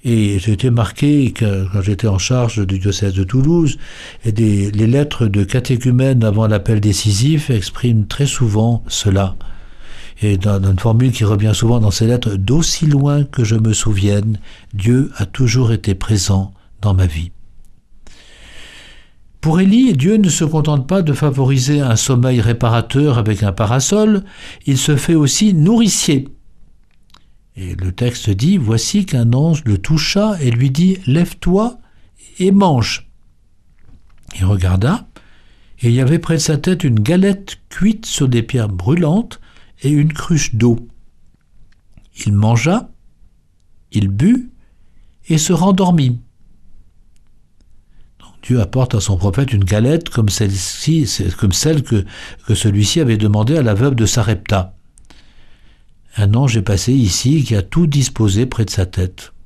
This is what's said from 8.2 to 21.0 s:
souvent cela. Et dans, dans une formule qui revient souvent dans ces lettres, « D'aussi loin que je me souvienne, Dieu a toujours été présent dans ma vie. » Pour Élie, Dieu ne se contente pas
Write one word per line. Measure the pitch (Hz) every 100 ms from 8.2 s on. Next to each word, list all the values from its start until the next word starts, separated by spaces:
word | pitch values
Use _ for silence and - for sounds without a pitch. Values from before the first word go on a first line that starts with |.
| 139
souvent | - 120 104 113 117 -
cela. | - 101 98 95 95 - - - - - - - -
Et | 107 98
dans, | 101 98
dans | 101
une | 92
formule | 117 113 127
qui | 110
revient | 107 104 110
souvent | 107 113 120
dans | 107
ces | - 113
lettres, « | 123 117 98
D'aussi | 98 143 165 - 156
loin | 143 139 143 139
que | -
je | 113
me | 113 110
souvienne, | 104 - 98 101 101 107 107 - - -
Dieu | 101 104 123 127 -
a | 98
toujours | - 127 117 113
été | 110 101
présent | 95 - 107 - 98 98 - - -
dans | 104 92
ma | 92
vie. » | 80 85 - - - - - _ - - - - - - - - - - - - - - -
Pour | 156 165
Élie, | 196 226 262
Dieu | 151 151 220
ne | 196
se | - 160
contente | 156 151 147 131
pas | 190